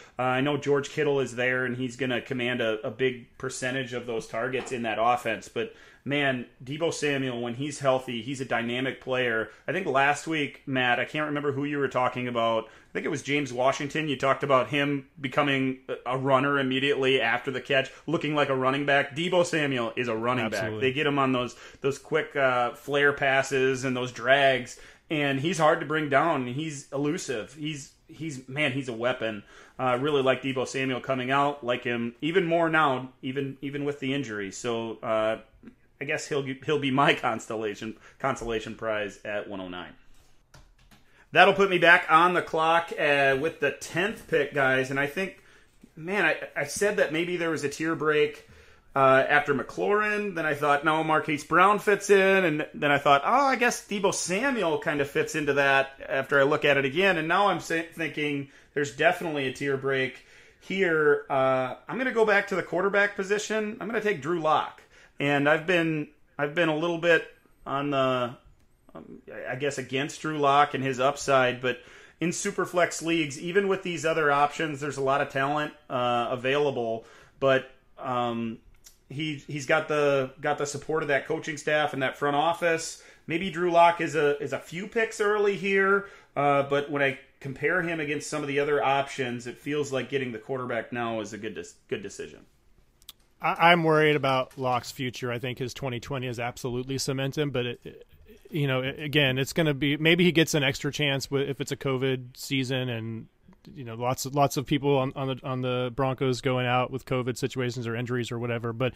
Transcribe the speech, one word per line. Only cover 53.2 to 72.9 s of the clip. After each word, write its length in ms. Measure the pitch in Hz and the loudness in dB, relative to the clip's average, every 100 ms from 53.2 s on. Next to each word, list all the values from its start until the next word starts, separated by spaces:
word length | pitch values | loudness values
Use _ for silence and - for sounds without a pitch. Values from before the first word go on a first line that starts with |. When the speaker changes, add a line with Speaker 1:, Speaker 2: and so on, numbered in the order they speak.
| 165 | 6
Speaker 1:
oh, 200 | 247 277 | 2 2
I 100 | 247 | 2
guess 320 | 240 - - | 0 -2 -6
Deebo 260 | 202 185 | 0 0
Samuel 640 | - 160 190 277 240 170 147 | 0 -2 -2 0 0 0 0
kind 240 | 165 147 | -2 -2
of 80 | - | -2
fits 240 | 151 151 | -2 -2
into 200 | 156 147 | -2 0
that 360 | 139 139 135 135 - - | 2 4 4 2 -6 -6
after 320 | 139 127 143 | -4 2 4
I 40 | |
look 220 | 139 151 151 | 4 4 4
at 120 | 139 | 4
it 80 | 135 | 2
again. 320 | 151 196 170 | 2 2 2
And 100 | 156 | 2
now 200 | 185 202 | 2 4
I'm 120 | 170 | 2
sa-, 220 | - 165 165 | -2 -4 -4
thinking 560 | - 156 156 147 143 139 - _ 147 | -8 -8 -4 -4 -4 -8 -16 _ -4
there's 200 | 139 143 | -4 2
definitely 520 | 160 180 175 147 131 | 2 2 -4 -2 -4
a 60 | |
tier 240 | 127 143 131 | -4 -2 -2
break 500 | 135 135 127 - - - - _ | 0 0 -2 -6 -20 -20 -20 _
here. 640 | - 190 180 156 151 143 - | -8 0 2 4 4 4 2
Uh, 440 | 139 131 131 127 117 - | 2 2 2 -2 -6 -8
I'm 100 | 190 | -4
gonna 140 | 262 | -2
go 140 | 226 214 | 2 4
back 240 | 202 196 | 4 2
to 60 | 185 | -4
the 60 | |
quarterback 540 | - 170 196 202 202 202 | -2 0 2 2 2 0
position. 640 | 190 208 - 214 214 214 | -2 -2 -2 -4 -4 -6
I'm 60 | 180 | -4
gonna 140 | 233 | -2
take 200 | 202 170 | -2 -2
Drew 180 | 139 175 | -2 0
Lock. 420 | 156 143 - - - - - - | 2 2 0 -8 -20 -20 -18 -4
And 300 | 143 143 147 | 0 4 4
I've 160 | 160 165 | 2 2
been, 440 | 175 165 156 147 _ _ - | 2 2 -2 -6 _ _ -4
I've 160 | 147 | -2
been 160 | 160 165 | 2 2
a 60 | 156 | 2
little 220 | 175 165 | 0 0
bit 260 | 170 160 - - _ _ - | 4 4 4 -16 _ _ -6
on 240 | 135 143 | -4 0
the, 460 | 139 131 127 120 143 - _ _ _ _ | 2 2 2 -2 -6 -20 _ _ _ _
um, 280 | 80 - - - - - | -20 -18 -20 -16 -12 -8
I 80 | 127 | -4
guess, 220 | 143 135 | -4 -4
against 440 | 120 131 151 - | -4 -4 -4 -6
Drew 160 | 156 156 | -6 2
Lock 360 | 139 143 147 | 4 6 4
and 100 | 135 | 2
his 160 | 131 123 | -2 2
upside, 600 | 135 139 - 135 127 123 | 0 0 2 4 4 0
but 180 | 127 123 - - - - | -2 -2 -8 -20 -18 -4
in 100 | 170 | -4
Superflex 720 | 165 202 190 175 180 170 | -2 -4 -4 -2 2 2